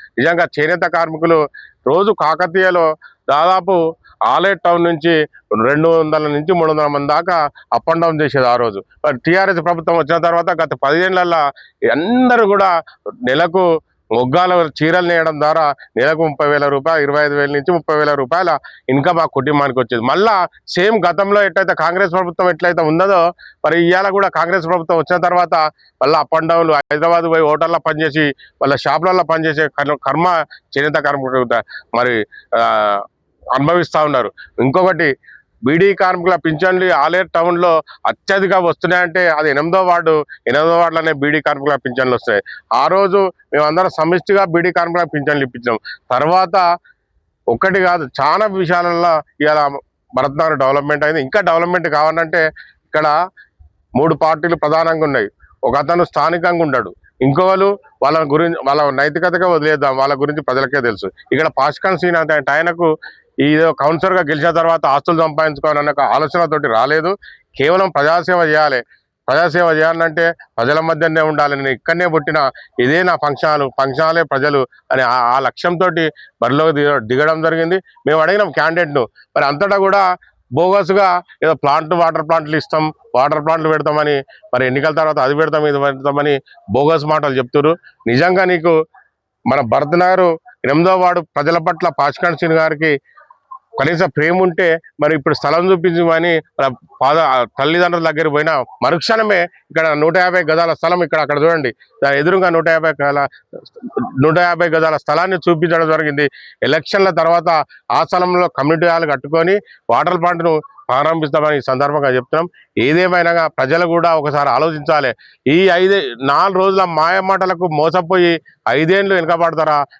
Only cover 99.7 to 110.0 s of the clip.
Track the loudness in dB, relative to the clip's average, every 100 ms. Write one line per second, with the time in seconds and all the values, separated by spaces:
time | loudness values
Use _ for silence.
99.7 | -2 0 2 2 2 2 0 0 0 0
100.7 | 0 0 0 0 -2 -2 0 2 0 -2
101.7 | -8 _ _ 0 0 2 2 2 0 2
102.7 | 0 0 -2 -2 -2 -4 -6 _ -20 -20
103.7 | -20 -12 -8 -6 0 2 2 0 0 0
104.7 | 0 0 -2 -2 -2 -2 -2 0 0 0
105.7 | 0 2 0 0 -2 -2 -4 -20 -6 -2
106.7 | -2 0 0 0 2 2 2 2 0 -2
107.7 | -8 -4 -2 0 0 0 0 0 0 0
108.7 | 2 2 0 0 -4 -2 0 2 0 -4
109.7 | -10 -2 0